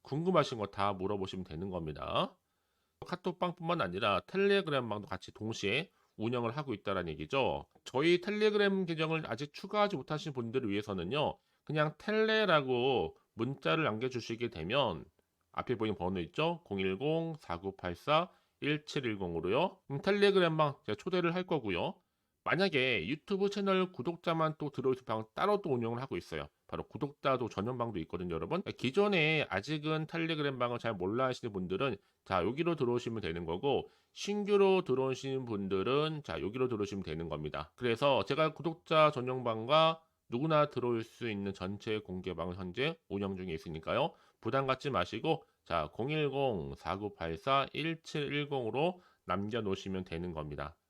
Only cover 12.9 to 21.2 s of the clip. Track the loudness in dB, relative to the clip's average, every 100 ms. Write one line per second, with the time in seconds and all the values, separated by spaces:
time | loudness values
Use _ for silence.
12.9 | 2 0 -6 _ -4 -4 -2 0 2 2
13.9 | 0 -2 -4 -6 -4 -4 -4 0 2 2
14.9 | -2 -10 _ _ _ _ -8 -4 0 0
15.9 | 0 -2 -2 -4 -2 -2 -2 -6 -2 0
16.9 | 0 0 0 -2 -8 -8 -6 -6 -6 -6
17.9 | -6 2 2 2 _ _ _ -2 -2 -4
18.9 | -4 -2 -2 -2 -2 0 2 0 -4 -8
19.9 | -4 0 4 6 6 4 4 2 0 -6
20.9 | -4 -2 0